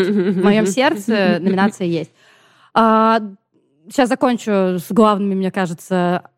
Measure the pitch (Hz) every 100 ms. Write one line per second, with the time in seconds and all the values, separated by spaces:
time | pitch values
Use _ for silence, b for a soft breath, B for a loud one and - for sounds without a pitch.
0 | 190 208 185 185 190 214 196 196 277 320
1 | 202 214 185 170 185 190 202 - 180 165
2 | 151 b b b b b b - 226 220
3 | 220 226 214 190 _ _ _ _ 175 -
4 | 254 262 254 240 - 202 185 180 - 190
5 | 214 202 202 190 185 190 180 165 - 185
6 | 175 175 -